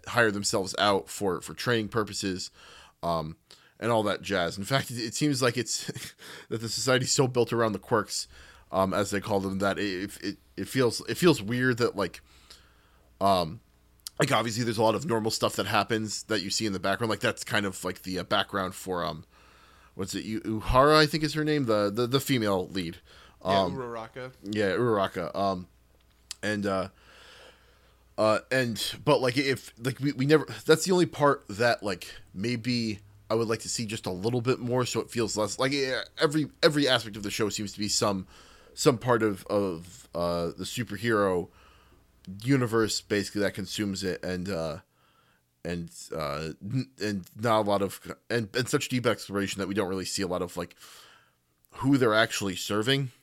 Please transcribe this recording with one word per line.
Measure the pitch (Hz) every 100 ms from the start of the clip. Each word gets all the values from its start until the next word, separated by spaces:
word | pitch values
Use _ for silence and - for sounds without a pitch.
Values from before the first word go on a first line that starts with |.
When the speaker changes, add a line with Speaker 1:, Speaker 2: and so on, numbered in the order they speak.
| -
Speaker 1:
hire | 120 110
themselves | 101 98 107 92 -
out | 104 98 -
for, | - 101 82
for | -
training | 80 127 113 104
purposes, | 117 104 98 101 92 - - - - - _
um, | 85 82 78 80 _ - _ -
and | 113
all | 113
that | 104 87
jazz. | 92 98 85 98
In |
fact, | 98 135 -
it, | 120
it | 113
seems | - 151 127
like | 127 123
it's | - - - - - - -
<laughs> | - -
that | 113
the | 113
society's | - 131 127 -
so | - 131
built | 123 113
around | 117 110
the | 98
quirks, | - 110 95 - - - - - _
um, | 95 95
as | 90 98
they | 101
call | 113 98
them, | 95 95
that | 101 87
it, | 101 92 101 -
it, | 98 - _ -
it | 98
feels, | 131 120 - -
it | 113
feels | 175 120
weird | 101 123 127 117
that, | 117 98
like, | 90 - - - - - _ _ _ _ _ _
um, | 98 92 82 113 - _ _ _ - -
like, | 131
obviously | 117 113 110
there's | 117 110
a |
lot | 110 107
of | 147
normal | 113 110
stuff | - 117 -
that | 98
happens | 107 95 110 107 -
that | - 110
you | 95
see | - 110
in |
the | 92
background. | 98 98 113
Like, | 107
that's | 117 -
kind | - 107 101
of, | -
like, | 92 92
the, | 92 90
uh, |
background | - 104 - 101 92 -
for, | 95 87
um, | 82 156 - _ - - - - - -
what's | 98 95
it, |
U-, | 101 110
Uhara, | 104 110 - 127 143 156
I | 151
think | 156 151
is |
her | 151
name, | 151 151 120
the, | 104 101
the, | 107 120
the | 135
female | - 127 107 95 90
lead. | 95 82 - - - - _
Speaker 2:
Yeah, | 92 98
Speaker 1:
Um, | 90 131
Speaker 2:
Uraraka. | 120 117 113 131 127 -
Speaker 1:
yeah, | 98 107 98
Uraraka. | 90 120 104 95 95 82 -
Um, | 98 92 90 _ _ _ _ _ _ -
and, | 104 104 101
uh, | 95 92 - - - - - - _ _ _ _ _ _ -
uh, | 110 107 -
and, | 131 120 104 - -
but, | 151 131
like, | 127 123
if, | 135 123 - -
like, | 123 120
we, | 139
we | 127 139
never, | 156 - 117 -
that's | 160 180
the |
only | 180 165
part | - 143 127 -
that, | 101 120 -
like, | 101 87 - - -
maybe | 92 117 120 120 120 110 101 - - -
I | 113
would | 113
like | 110
to | -
see | - 107
just | 92 101
a |
little | 90 110 123
bit | 120 -
more, | 120 127 120
so | 113
it | -
feels | 117 104 104
less, | 101 -
like, | 135
yeah, | 143 131 120 - -
every, | 156 156 131 -
every | 170 147 131
aspect | 123 110 107
of |
the | 101
show | - 104
seems | 104 101
to | -
be | 104
some, | - 110 98 - - - - - -
some | 156 120
part | 127 117
of, | 110 95 -
of, | 101 98 82 90 - -
uh, | 82 87 87 85 -
the |
superhero | 95 123 98 101 117 107 98 90 92 - - - _ _ _ _ - 101
universe, | 120 139 117 113 104 -
basically, | - 104 98 104
that | 95 107
consumes | 92 - 101 95
it, | 95 -
and, | - 92 92
uh, | 85 80 - - _ _ _ _ _ _ _ 82
and, | 87 85 - - 80
uh, | 73 71 80 -
n-, | 101 127 123 -
and | 104 101 85 -
not | 117 110
a | 101
lot | 101
of, | 95 - 87 - -
and, | 120 107 123
and | 123
such | 143 -
deep | 127 117
exploration | 101 - 101 98 98
that | 95
we |
don't | 101 92
really | 95 90
see | -
a | 90
lot | 90
of, | 87 90
like, | 87 - - - - - _ _ _ _ _
who | - 131 139
they're | 120
actually | 107 113 - 101 90
serving | - 104 113 139 127 -